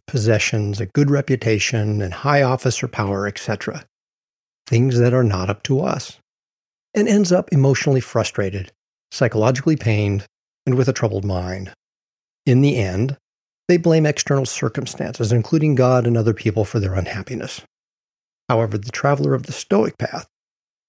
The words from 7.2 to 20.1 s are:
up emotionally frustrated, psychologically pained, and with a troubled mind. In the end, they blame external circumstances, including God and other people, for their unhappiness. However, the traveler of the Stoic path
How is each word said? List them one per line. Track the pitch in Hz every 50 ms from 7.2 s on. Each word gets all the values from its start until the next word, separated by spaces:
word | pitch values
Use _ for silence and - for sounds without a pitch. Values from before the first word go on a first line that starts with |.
| 202 175
up | 180 180 - - 160
emotionally | 139 135 139 131 - - 147 135 127
frustrated, | - - - 113 107 - - - 101 95 98 98 92 - _ _ _ _ _ _ _ -
psychologically | - - 131 113 - 110 107 123 131 135 - 165 156
pained, | 143 - 113 107 104 104 101 101 101 - _ _ _ _ _ _ _ -
and | 131 123
with | 131 123 135
a | -
troubled | - 120 107 101 101 95
mind. | 101 92 90 90 90 92 95 95 92 - _ _ _ _ _ _ _ _ _ _ _ _ _ -
In | 135 123 131
the | 143 143 143
end, | 120 98 92 90 98 120 135 143 _ _ _ _ _ _ _ _ _ - -
they | 180
blame | 170 170 170 160 160 151
external | 151 147 - - - 139 139 131
circumstances, | - - - - 117 - 139 123 - - - - - 127 - 117 104
including | 123 117 104 - 165 156 156 151 139
God | 123 127 123 127 123 117
and | 120 117
other | 117 107 117 104
people, | - - 110 98 110 101
for | - - 110
their | 98 95 92
unhappiness. | 95 87 - - 98 92 - 127 - - - - - - _ _ _ _ _ _ _ _ _ _ _ _ _ _ _ _ -
However, | 123 120 117 107 107
the | 104 101 123
traveler | - - - 143 143 139 147 143 135
of | 123 120
the | - -
Stoic | - - - 196 208 220 - -
path | - - -